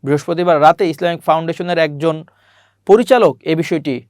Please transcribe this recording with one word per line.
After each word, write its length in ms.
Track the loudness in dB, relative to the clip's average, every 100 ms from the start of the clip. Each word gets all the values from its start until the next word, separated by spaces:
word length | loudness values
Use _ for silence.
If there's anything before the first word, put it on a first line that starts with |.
বৃহস্পতিবার 560 | -2 -4 -2 -2 0 4
রাতে 300 | 4 4 -2
ইসলামিক 320 | -2 -6 -4
ফাউন্ডেশনের 560 | -2 -2 -2 -8 -4 -2
একজন 460 | -2 -2 -4 -4 -10 _ _ _ _ _ 2
পরিচালক 520 | 2 4 2 2 0
এ 120 | -4
বিষয়টি 480 | -4 -2 -4 -4 -8 -10